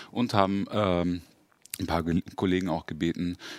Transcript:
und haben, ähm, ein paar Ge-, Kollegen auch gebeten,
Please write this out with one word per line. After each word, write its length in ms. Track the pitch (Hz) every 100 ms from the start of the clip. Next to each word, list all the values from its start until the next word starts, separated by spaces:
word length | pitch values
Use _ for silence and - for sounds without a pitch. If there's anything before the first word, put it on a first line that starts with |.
| -
und 220 | - 123
haben, 340 | 104 98 98 -
ähm, 520 | 107 98 87 90 90 - _ _ _ - -
ein 80 | 87
paar 160 | 82
Ge-, 200 | 82 82 - -
Kollegen 340 | 98 92 92
auch 160 | 82 -
gebeten, 500 | 76 85 - 87 87 -